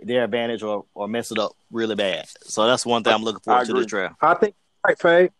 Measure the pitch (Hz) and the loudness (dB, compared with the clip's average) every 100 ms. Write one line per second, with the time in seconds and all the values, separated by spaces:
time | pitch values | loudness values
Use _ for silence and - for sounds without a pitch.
0 | 104 123 113 117 117 113 107 104 - - | -4 -2 0 -2 -4 -6 -6 -8 -10 -10
1 | 104 117 - 107 104 - _ 113 113 104 | -6 -6 -6 -6 -6 -8 _ -4 -4 -2
2 | 101 80 - - - - 110 123 120 117 | -2 -4 -8 -20 -8 0 2 2 0 0
3 | 113 110 113 98 - 123 117 123 110 104 | 2 0 0 -6 0 0 2 -2 -2 -2
4 | 87 - 156 175 214 - _ _ 196 156 | -4 0 2 2 0 -2 _ _ -2 2
5 | 175 170 180 | 4 6 4